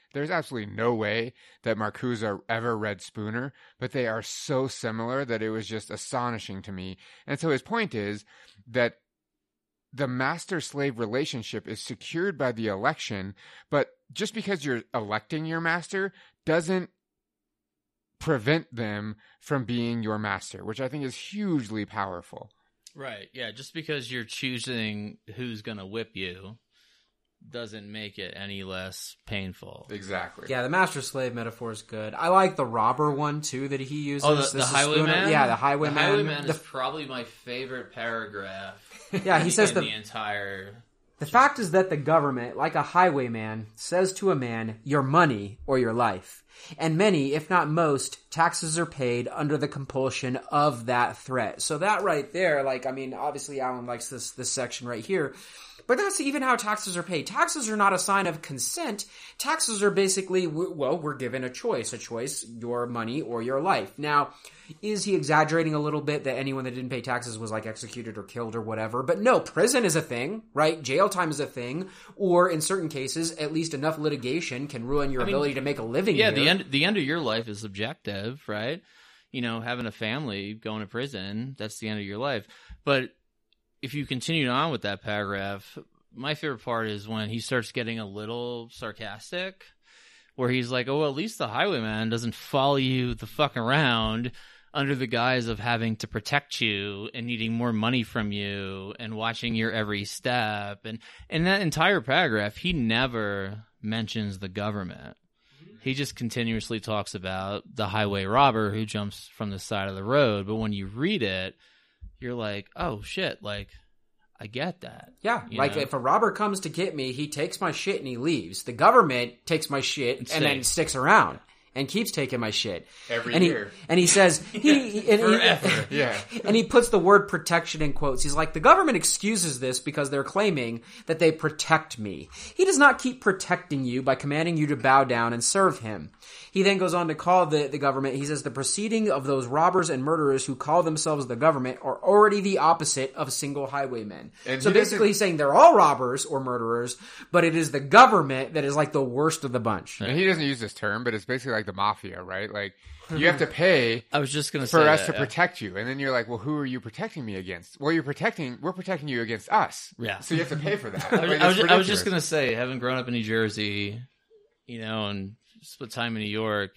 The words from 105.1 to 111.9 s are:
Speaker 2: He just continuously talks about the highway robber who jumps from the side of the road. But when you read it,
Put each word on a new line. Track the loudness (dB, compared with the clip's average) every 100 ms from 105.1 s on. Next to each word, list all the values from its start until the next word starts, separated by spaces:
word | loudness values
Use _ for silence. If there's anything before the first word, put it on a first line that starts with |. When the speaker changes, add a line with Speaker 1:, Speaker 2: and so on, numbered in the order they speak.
| -20 _ _ _ _ -20 -10
Speaker 2:
He | -4
just | -2 -4 -4
continuously | -6 -2 -2 -2 -4 -6
talks | -4 -4 -4 -8
about | -6 -6 -6 -8 -10
the | -6 -4
highway | 0 0 0 2
robber | 4 6 4 0
who | -2 -4
jumps | -4 -6 -8 -16
from | -10 -8
the | -8
side | -6 -4 -4
of | -6
the |
road. | 0 4 4 2 -2
But | -2
when | -2
you | -4 -6
read | -4 -2 0
it, | -2 -2 -6 -10 _ _ _